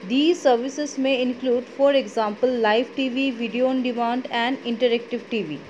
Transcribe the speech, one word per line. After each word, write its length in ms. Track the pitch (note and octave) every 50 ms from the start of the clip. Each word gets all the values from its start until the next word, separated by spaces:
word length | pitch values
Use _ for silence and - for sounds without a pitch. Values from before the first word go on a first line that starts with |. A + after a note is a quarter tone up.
| -
These 320 | F#3 A#3 C4+ D4 E4 F4+ E4+ -
services 560 | C#4+ B3 A#3 B3 C4+ C4+ - D4 C#4+ - C4+
may 240 | C4 C4+ C4+ A#3+ B3+
include, 420 | B3 B3+ B3 - C4 A#3+ B3 B3
for 300 | - - - C#4 C#4 C#4+
example, 560 | C4+ A3 G3+ G3+ A#3 A3 G#3 G#3 G#3 - B3+
live 440 | B3+ A#3+ A3+ G#3+ G#3+ A#3 B3+ B3+ -
T 140 | - C4+ C4
V, 220 | A#3+ C4 C4+ C4+
video 380 | B3 A3 A#3 A3+ G3 A#3+ B3+ C4
on 140 | C4 C4 B3
demand 440 | B3 A#3 A#3 A#3 A#3 A#3+ B3+ B3+ -
and 280 | - A#3 A#3 A#3+ C4+ C4
interactive 640 | - A#3+ A#3+ A3 B3+ B3 A#3 A#3+ A#3+ - - A#3 - -
T 120 | - A3 F#3+
V. 160 | D3+ D3+ C#3 -